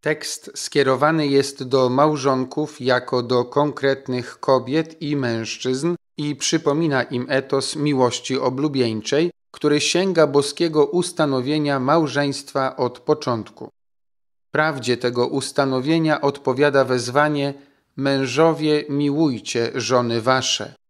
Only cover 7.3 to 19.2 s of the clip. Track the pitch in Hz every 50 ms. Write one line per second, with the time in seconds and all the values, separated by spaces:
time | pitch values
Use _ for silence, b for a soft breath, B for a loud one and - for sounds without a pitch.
7.3 | 143 131 135 135 - 139 135 - - 156 143 151 143 131 127 120 110 - - -
8.3 | 135 131 131 131 127 131 143 156 139 135 123 117 110 110 101 - - 143 165 175
9.3 | - _ _ _ _ - - 151 147 147 147 - - 175 185 196 180 165 156 147
10.3 | 135 143 139 - - - 170 170 160 151 143 143 - 175 175 175 - - 160 147
11.3 | 139 131 120 131 151 156 151 147 139 139 127 131 147 170 160 143 123 139 143 143
12.3 | 139 - - - - 143 135 131 - - 135 120 117 - - - 151 151 - -
13.3 | 123 113 104 - - - - - _ _ _ _ _ _ _ _ _ _ _ _
14.3 | _ _ _ _ _ 139 156 156 156 135 120 120 123 120 - 123 117 120 120 -
15.3 | 143 139 - - - - 143 135 131 131 127 143 160 165 160 156 151 143 - 143
16.3 | 139 - - - 127 123 143 147 135 139 135 120 127 123 113 117 123 143 147 151
17.3 | 151 147 139 143 139 143 B B B B B B B - 135 139 139 135 135 127
18.3 | 117 135 160 165 160 147 156 151 151 147 147 147 143 143 147 143 139 147